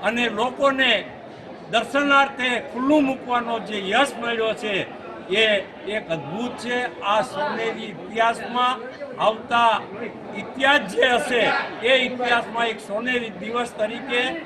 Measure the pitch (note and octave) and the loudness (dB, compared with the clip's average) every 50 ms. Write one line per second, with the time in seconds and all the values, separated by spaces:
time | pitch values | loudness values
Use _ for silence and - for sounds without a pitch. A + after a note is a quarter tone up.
0 | - G3 A#3 A#3+ A#3+ A#3 G#3+ G#3 A3+ B3+ B3 - C#4 C#4 C4+ C4 C4+ B3 A3+ F#3+ | 0 0 0 2 0 0 2 0 0 0 0 4 4 4 4 4 4 4 4 2
1 | - - - - - - - - - - - - - - E3 A3+ A3 - - C#4 | 0 -4 -14 -16 -16 -16 -16 -16 -16 -16 -16 -16 -12 0 0 0 0 2 0 2
2 | C#4+ C#4+ C#4 C#4 C#4 C4 C4+ - B3 B3+ B3 A3+ G3 - - A#3 B3+ C#4 D4+ D#4 | 4 6 6 6 6 4 2 -2 -2 0 0 -2 -4 -6 -6 -2 2 4 6 6
3 | C#4+ C4+ C4+ - - B3 A#3+ A#3+ A#3 A#3 A#3 A3 G3+ - G#3+ G#3 G3 F#3 G3+ A#3+ | 6 4 0 -2 -2 -2 -2 -2 0 0 -4 -4 -4 -4 -6 -6 -2 0 4 4
4 | C#4+ C#4 - A#3 A#3 A#3 A#3 A3+ A3 A3+ G#3+ - - G#3+ G3+ F3+ C3+ - - - | 4 2 0 -6 -4 -4 -2 0 0 0 -2 -2 -4 -4 -2 -2 -4 -4 -8 -14
5 | - - - - - - F3+ G#3 A3+ A3 G#3 G3 F#3 - - - - - G#3 A3 | -14 -14 -14 -14 -6 -2 2 2 4 4 4 2 0 -4 -12 -12 -8 -4 -4 -4
6 | G3+ - E3 D#3+ C#3 C#3 E3 G#3 A#3+ B3 - - - A#3+ B3 B3 B3 A#3+ F3 F3 | -2 -4 -6 -4 -4 -6 -6 -4 -4 -6 -6 -6 -6 -4 -2 -2 -2 -4 -6 -6
7 | E3 G3 G#3 A3 G#3 - - - D4 D4 A3 A3 A3+ A3+ A3 A3 A3+ G#3+ F#3 D3+ | -2 2 2 2 2 0 -2 -4 -4 -2 -2 -2 -4 -4 -4 -4 -8 -10 -10 -10
8 | F3+ F#3 G#3+ A3 A3+ A#3 A#3 A3+ A#3 A#3+ A#3+ B3 B3 B3 C4 A3+ A#3 B3+ C4+ C#4+ | -12 -8 0 2 2 2 2 0 -4 -4 0 2 2 2 0 -2 -6 -12 -12 -12
9 | C#4+ C4+ B3+ G3+ E3 G3+ A3 A3 - - A#3+ A#3 A#3 A3+ A3 G3+ - - F#3+ G#3 | -12 -12 -6 2 2 2 2 2 -4 0 2 4 6 6 4 2 -2 -6 -10 -10
10 | A#3+ G#3+ - - - - - G3+ G3 - - B3+ C4+ C4+ C#4+ D4 - F#3 - - | -10 -10 -10 -12 -14 -12 -10 -10 -10 -10 -6 2 4 4 6 4 2 0 0 2
11 | C4+ B3+ B3 A#3 - A#3+ B3 A#3 G#3 E3+ D3+ - - - - - G#3+ A#3 C4 C4 | 4 4 4 4 2 2 2 2 4 4 2 0 -2 -4 -8 -2 2 4 4 4
12 | B3 A#3+ - B3 B3 B3 A#3+ A#3 A3+ - A3 A#3 A#3 A#3 G#3+ - - - G3 G#3+ | 4 2 -2 -2 0 2 2 2 2 -2 -2 -2 0 0 -2 -6 -8 -6 -4 -4
13 | A#3 B3 B3+ B3 A#3 A3+ F#3+ F3+ F#3 G#3+ A#3 A#3+ A#3+ A#3 - G#3+ G#3+ G#3+ A3+ A3+ | -2 0 -2 -2 -2 -4 -8 -8 -8 -4 -4 -2 -4 -4 -2 -2 -2 -2 -2 -6
14 | - C4+ B3 A#3+ B3 B3+ D#4+ E4 D4+ | -6 -2 0 0 0 0 -2 -6 -8